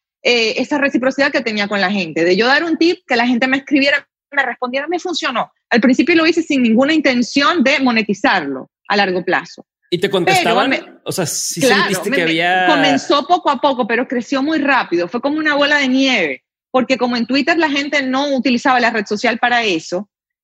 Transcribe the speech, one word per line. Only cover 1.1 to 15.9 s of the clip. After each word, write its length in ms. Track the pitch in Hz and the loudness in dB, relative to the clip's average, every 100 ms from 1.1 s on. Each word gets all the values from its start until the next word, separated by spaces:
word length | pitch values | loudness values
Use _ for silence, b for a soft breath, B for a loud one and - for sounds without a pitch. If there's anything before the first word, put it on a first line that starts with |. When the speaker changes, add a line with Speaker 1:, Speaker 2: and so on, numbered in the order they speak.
| 262 285 | 0 0
Speaker 1:
que 100 | 285 | 0
tenía 260 | 226 214 202 | -2 -4 -2
con 120 | 202 | -2
la 80 | 185 | -2
gente, 320 | 202 165 156 170 | -2 -4 0 2
de 100 | 185 | 2
yo 100 | 240 | 4
dar 160 | 285 | 2
un 140 | 339 320 | 0 0
tip, 220 | 339 359 - | 0 0 -2
que 80 | 240 | 0
la 100 | 240 | 2
gente 220 | 240 262 | 0 0
me 100 | 269 | -2
escribiera, 500 | 269 277 277 285 - _ _ | 0 0 2 0 -4 _ _
me 120 | 285 | -4
respondiera, 440 | 254 233 247 269 302 | -4 -4 -6 -6 -4
me 120 | 349 | -4
funcionó. 520 | 370 311 302 226 160 _ _ | -4 -4 -4 -4 -6 _ _
Al 80 | 240 | 2
principio 340 | 247 262 302 330 | 4 4 2 2
lo 120 | 320 | 2
hice 160 | 330 | 0
sin 180 | 320 277 | 0 0
ninguna 320 | 240 220 277 | 2 4 2
intención 720 | 320 285 247 240 277 294 339 | 2 2 0 0 0 0 2
de 160 | 247 294 | 2 2
monetizarlo 880 | 262 226 214 196 262 196 143 131 135 _ - | 2 0 -2 0 0 0 -2 -8 -10 _ -2
a 80 | 202 | 0
largo 260 | 190 180 | 0 0
plazo. 420 | 180 160 170 - - _ _ | -2 -2 -4 -14 -20 _ _
Speaker 2:
¿Y 80 | 170 | -2
te 100 | 190 | 0
contestaban? 580 | 190 180 381 175 175 277 | 0 2 2 2 2 0
Speaker 1:
Pero 160 | 240 - | -2 -6
me 140 | - - | -14 -8
Speaker 2:
O 60 | |
sea, 140 | - 156 | -4 -4
¿sí 340 | - - - | -4 -8 -2
Speaker 1:
Claro, 200 | 254 262 | 2 2
Speaker 2:
sentiste 280 | - - 214 | 0 -2 -2
Speaker 1:
me, 40 | 269 | -2
Speaker 2:
que 60 | 165 | 0
Speaker 1:
me 40 | |
Speaker 2:
había? 340 | 165 175 185 180 | 0 2 2 2
Speaker 1:
comenzó 580 | 151 - 269 - 285 294 | 2 2 0 0 0 2
poco 240 | 349 320 | 0 0
a 100 | 262 | 0
poco, 260 | 294 254 226 | 0 0 -2
pero 200 | 233 254 | -2 -2
creció 360 | 247 - 269 | -4 -4 -2
muy 160 | 285 311 | 0 0
rápido. 480 | 294 254 196 170 175 | 0 0 0 -2 -2
Fue 140 | 247 | -4
como 160 | 269 311 | -4 -2
una 160 | 311 285 | 0 0
bola 220 | 285 294 | 2 2
de 100 | |
nieve, 560 | 262 | 2